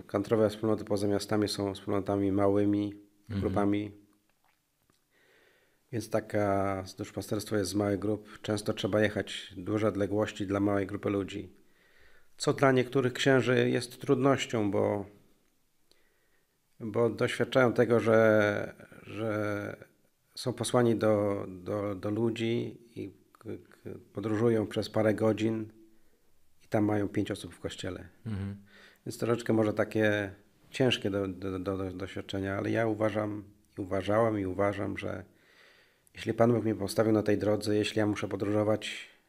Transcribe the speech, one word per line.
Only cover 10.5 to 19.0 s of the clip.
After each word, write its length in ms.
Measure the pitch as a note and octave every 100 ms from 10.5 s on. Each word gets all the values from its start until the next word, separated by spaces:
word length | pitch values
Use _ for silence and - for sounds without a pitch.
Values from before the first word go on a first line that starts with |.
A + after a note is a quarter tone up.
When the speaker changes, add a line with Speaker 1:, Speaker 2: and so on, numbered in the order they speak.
| G2
Speaker 1:
małej 280 | G2+ G2+ F#2+
grupy 220 | G2+ G#2
ludzi. 400 | G2+ F#2 G2 F2+ - _ _ _ _ - - - -
Co 160 | -
dla 180 | C#3 C#3
niektórych 420 | B2+ B2+ C#3 B2
księży 560 | B2 C#3 C3+ A#2 B2 B2
jest 320 | B2+ A#2+ -
trudnością, 720 | - C3 C3+ B2+ - A#2 G#2
bo, 340 | G#2 G#2 G#2 F#2+ - _ _ _ _ _ _ _ _ _ _ _ _ _ _ _ _
bo 300 | A#2 A2+ A#2
doświadczają 640 | - B2 - A#2+ C3 B2
tego, 260 | A#2 A2+ A#2
że, 760 | G#2 A2+ A2+ G#2+ G#2 G#2 G#2 - - -